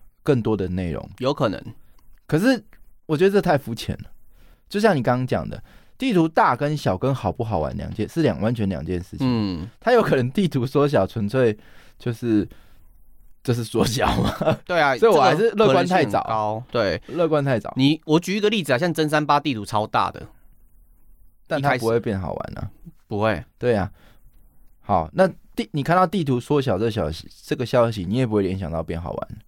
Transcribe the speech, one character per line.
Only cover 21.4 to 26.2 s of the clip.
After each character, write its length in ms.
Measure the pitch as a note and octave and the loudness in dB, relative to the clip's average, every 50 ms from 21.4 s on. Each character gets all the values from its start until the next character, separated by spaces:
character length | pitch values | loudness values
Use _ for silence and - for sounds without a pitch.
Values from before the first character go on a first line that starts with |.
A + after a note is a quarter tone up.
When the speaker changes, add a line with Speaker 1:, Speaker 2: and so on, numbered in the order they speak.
| _ | _
Speaker 1:
但 160 | - E3 D3 C3+ | -6 -4 -2 0
它 160 | C#3+ C3 B2 | 0 0 0
不 80 | A#2 | 2
会 140 | A2+ A2+ A#2 | 0 0 0
变 200 | A2 A#2+ G#2 F#2+ | 0 -2 -4 -4
好 120 | F#2 C2 G1+ | -4 -6 -6
玩 260 | - - - - - | -8 -8 -10 -10 -12
啊。 0 | |
Speaker 2:
一 20 | |
开 60 | - | -12
始。 260 | G2+ - - - E3+ - _ _ | -12 -14 -16 -20 -20 -20 _ _
不 140 | _ A2 G2+ | _ -4 -2
会。 240 | G#2+ A2 G2+ D2+ - - _ _ | 0 0 0 -2 -6 -12 _ _
Speaker 1:
对 180 | A2+ B2 A#2 | -2 0 0
啊。 120 | G2+ F2+ G#2+ - - - - - - - - - - - - _ - - - - - | 0 -2 -4 -6 -12 -20 -20 -20 -20 -20 -20 -20 -20 -20 -20 _ -20 -20 -20 -20 -14
好， 280 | - - G2+ F2 D#2 D2+ - | -4 -2 0 0 0 -2 0
那 160 | F3 F#3+ F3+ - - - - - | 0 0 0 0 -4 -16 -10 -8
地-， 140 | - A3+ - - | -8 -8 -6 -6
你 100 | D3 C3 | -4 -2
看 120 | D#3 E3+ | 0 2
到 100 | F#3 F#3 | 2 2
地 200 | E3+ - G3 | 2 0 -2